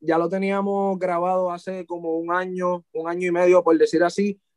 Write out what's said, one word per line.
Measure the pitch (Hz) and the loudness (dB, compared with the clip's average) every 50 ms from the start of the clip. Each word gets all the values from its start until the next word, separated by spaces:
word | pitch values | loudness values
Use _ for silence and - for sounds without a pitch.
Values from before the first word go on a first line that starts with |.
ya | 156 156 160 165 | -2 0 2 2
lo | 170 170 | 2 0
teníamos | 185 190 196 196 196 196 196 202 202 196 196 196 190 185 | -2 -2 -2 -2 -2 -2 -2 -2 -2 0 0 -2 -2 -2
grabado | 185 180 175 170 175 180 185 185 185 180 | -2 -2 -2 -2 -2 0 0 0 0 -2
hace | 175 175 - 190 185 185 175 | -4 -6 -10 -10 -10 -10 -10
como | 165 175 175 170 165 160 165 | -10 -10 -8 -6 -4 -4 -4
un | 170 170 175 | -2 -2 -2
año, | 180 185 185 185 185 180 180 180 175 170 _ - | -2 -2 -4 -4 -4 -2 -2 -4 -4 -8 _ -10
un | 156 160 170 | -8 -6 -6
año | 175 175 185 180 | -6 -4 -4 -2
y | 170 | 0
medio, | 175 180 180 180 180 175 | 4 4 6 6 6 6
por | 165 165 156 | 6 4 4
decir | 156 151 - 160 175 | 4 4 4 2 2
así, | 170 - - 202 208 196 - _ _ _ | 2 2 0 -2 -2 -2 -6 _ _ _